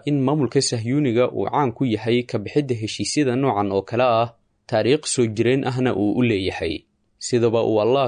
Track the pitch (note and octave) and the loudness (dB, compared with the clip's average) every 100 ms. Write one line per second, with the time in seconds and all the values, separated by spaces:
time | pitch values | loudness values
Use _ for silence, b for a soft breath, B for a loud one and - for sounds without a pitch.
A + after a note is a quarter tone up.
0 | - D3 C3 D3+ B2 C#3 C3 A#2+ A2+ C#3+ | 0 0 2 2 0 0 0 -2 -2 0
1 | C#3+ A2+ B2 - G2 C3 C3+ A2+ C3+ G#2 | 2 2 0 -2 -4 0 -2 0 -2 -2
2 | A#2 B2 B2 A2+ G2 D3 C#3+ A#2 G#2+ - | 0 0 0 -6 -4 -2 -2 -2 -6 -6
3 | G#2+ D3 C#3 A#2+ C3 G2+ G2+ G2 - A#2 | -4 -2 0 0 0 0 0 0 -2 0
4 | B2+ A2+ A#2+ - _ _ - A2 G#2+ D3+ | 2 2 0 -4 _ _ -4 0 2 0
5 | - - A#2 G#2+ A2+ C3+ B2+ B2 B2+ F#2+ | 0 0 0 2 0 0 0 -2 0 0
6 | G#2 - A#2+ G2+ F#2 - F2 - - _ | 0 2 2 0 -2 -4 -6 -6 -12 _
7 | _ _ - B2 A#2 A2+ A2+ G#2+ G#2+ C3+ | _ _ -2 0 2 2 2 2 2 2